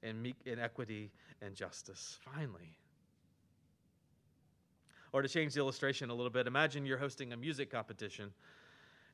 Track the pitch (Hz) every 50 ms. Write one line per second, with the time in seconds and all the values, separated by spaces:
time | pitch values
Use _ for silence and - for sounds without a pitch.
0 | - 113 110 113 113 123 127 - - 135 117 120 117 120 - - 127 107 110 104
1 | 107 101 - - - - - _ 104 101 98 95 98 90 - - - - 95 92
2 | - - - - - 120 131 151 156 131 98 85 85 80 80 _ _ _ _ _
3 | _ _ _ _ _ _ _ _ _ _ _ _ _ _ _ _ _ _ _ _
4 | _ _ _ _ _ _ _ _ _ _ _ _ _ _ _ _ _ - - -
5 | - - - 135 135 135 - 170 156 151 123 143 139 135 123 - - 110 - -
6 | 139 120 117 120 123 123 113 127 123 123 123 139 156 156 135 147 139 135 135 127
7 | 139 139 131 - 139 120 120 117 123 156 156 131 139 - - 120 107 - 113 -
8 | 107 101 - - 104 101 101 _ - - - - - - - - - - - -
9 | - -